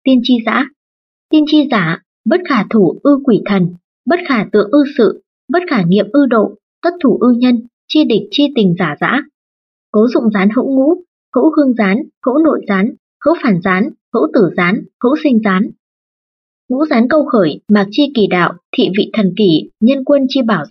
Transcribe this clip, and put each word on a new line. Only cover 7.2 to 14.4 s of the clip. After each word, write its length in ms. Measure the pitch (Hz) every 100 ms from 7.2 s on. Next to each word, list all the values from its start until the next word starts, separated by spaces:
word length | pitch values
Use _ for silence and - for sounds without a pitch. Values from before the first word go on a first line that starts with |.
| 247 240
nhân, 180 | 254 233 - _ -
chi 160 | 311
địch 180 | 254 202 -
chi 120 | - 285 277
tình 200 | 190 175
giả 160 | 165 147
dã. 200 | 170 254 - _ _ _ _ _ _
Cố 160 | 214 247
dụng 240 | 285 226
gián 160 | 202 196 247
hữu 100 | 269
ngũ, 280 | 262 277 359 - _ _ 254
hữu 160 | 311 311
hương 160 | 269
gián, 240 | 240 190 226 - _ 254
hữu 120 | 277
nội 280 | 311 - -
gián, 240 | 190 226 - _ - 285
hữu 100 | 339
phản 180 | 269 175
gián, 280 | 190 185 294 - _
hữu 140 | 220 311
tử 160 | 262